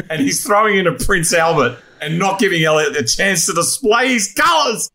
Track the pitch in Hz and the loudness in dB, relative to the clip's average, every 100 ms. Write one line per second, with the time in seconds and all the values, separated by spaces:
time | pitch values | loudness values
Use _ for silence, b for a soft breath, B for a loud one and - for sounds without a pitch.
0 | 147 156 - - - 208 214 196 175 - | -6 -4 -2 -2 0 2 2 2 0 0
1 | - 190 160 175 165 156 123 120 - - | 0 0 0 2 2 2 0 -4 -16 -12
2 | 151 165 196 190 196 170 160 156 147 147 | -6 -2 0 0 0 2 2 2 2 -2
3 | 127 - 190 175 - 170 - - 220 226 | -2 0 0 0 -2 -2 -2 -2 0 2
4 | 262 240 190 - 320 320 277 208 - | 2 -2 -2 0 2 2 0 -4 -8